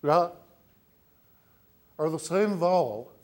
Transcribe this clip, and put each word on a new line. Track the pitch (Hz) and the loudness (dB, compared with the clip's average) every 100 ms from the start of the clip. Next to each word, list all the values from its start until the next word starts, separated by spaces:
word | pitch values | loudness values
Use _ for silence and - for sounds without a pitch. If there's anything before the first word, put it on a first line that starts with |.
ra, | 147 160 175 - _ _ _ _ _ _ _ _ _ _ _ _ _ _ _ - | 4 2 2 -6 _ _ _ _ _ _ _ _ _ _ _ _ _ _ _ -6
are | 156 | -4
the | 160 | -4
same | - 180 214 190 | -4 0 0 0
vowel | 175 185 135 107 123 - | 2 2 0 -4 -12 -20